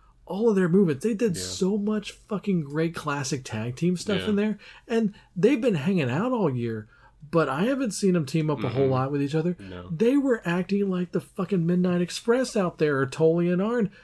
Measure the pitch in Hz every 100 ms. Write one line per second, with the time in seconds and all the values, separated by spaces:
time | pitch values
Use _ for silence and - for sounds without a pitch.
0 | _ _ - 185 233 190 180 185 180 131
1 | 220 208 233 160 - - 185 214 202 214
2 | - - - 202 202 180 139 151 165 165
3 | 151 143 131 139 - 110 117 127 175 175
4 | 208 190 214 202 214 208 - - - 233
5 | 214 - - 180 208 294 247 170 147 185
6 | 127 139 247 247 170 127 117 110 107 _
7 | - _ 143 165 143 135 226 269 247 -
8 | 196 180 135 165 156 143 131 120 135 131
9 | 131 143 139 160 170 175 95 90 90 160
10 | 226 285 269 226 170 175 180 202 196 180
11 | 180 175 - - 180 190 165 180 180 175
12 | 175 - - 247 254 220 175 - 151 139
13 | 135 135 160 170 175 180 208 240 208 -